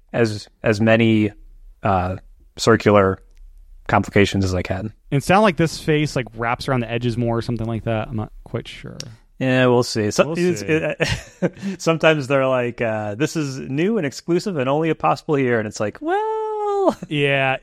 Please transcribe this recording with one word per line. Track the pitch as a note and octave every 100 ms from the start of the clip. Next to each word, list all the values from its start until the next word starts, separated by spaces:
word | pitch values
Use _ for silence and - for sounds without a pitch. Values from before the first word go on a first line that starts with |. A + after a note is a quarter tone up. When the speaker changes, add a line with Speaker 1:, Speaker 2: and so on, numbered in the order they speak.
| _
Speaker 1:
as, | C#3+ A#2 G#2 - _
as | A#2+ G#2
many, | A2 A2+ A2+ A2 G#2 - - - - -
uh, | A2 F#2+ F2+ F#2 - - - -
circular | - A2+ A2 G#2 F#2+ F#2+ - - - - - - -
complications | G#2 F#2+ G#2+ G2 G2+
as | F#2+
I | F#2
can. | - F#2+ G#2+ - -
Speaker 2:
It | C#3
sounds | - F#3+
like | G#3+ D3+
this | E3 -
face, | - D3+ D3+ C#3
like, | A2+ A2+
wraps | A#2 A#2+ -
around | C3
the | A2
edges | A#2 A#2+ A2+
more | A#2 A#2
or |
something | A2+ A#2 A2+
like | A2+ A#2
that. | A2 B2
I'm | A2+
not | G#2+ -
quite | - A#2 -
sure. | - B2 A#2 - A2 _ _
Speaker 1:
Yeah, | B2+ B2+ B2+
we'll | B2
see. | A#2+ A2+ G#2+
So, | - C#3+
Speaker 2:
We'll | E3
Speaker 1:
it's, | F3+ G#2
Speaker 2:
see. | G2+ D#3+ D#3+ - E3 - - _ F3+
Speaker 1:
it, | - G3 F#3
<laughs> |
sometimes | E3 E3 D#3+ D#3 B2+
they're | C#3 C3
like, | B2+ A#2+ -
uh, | A#2 A2 G#2+ G#2
"This | D3+ E3
is | C#3+ C3
new | D3 C3+ F#3 A3+
and | C#3+
exclusive | - - F3 A3 E3
and | B2+
only | D3 D#3+ D#3
possible | D#3 D3+ - C#3
here," | B2+ A#2+
and | G#2+
it's | -
like, | G#2 -
well, | D#4 G4 G#4+ A4 G#4+ G#4+ G#4 G4+ F#4 -
<laughs> | -
Speaker 2:
Yeah, | D3 C#3+ C#3 C3+ C3+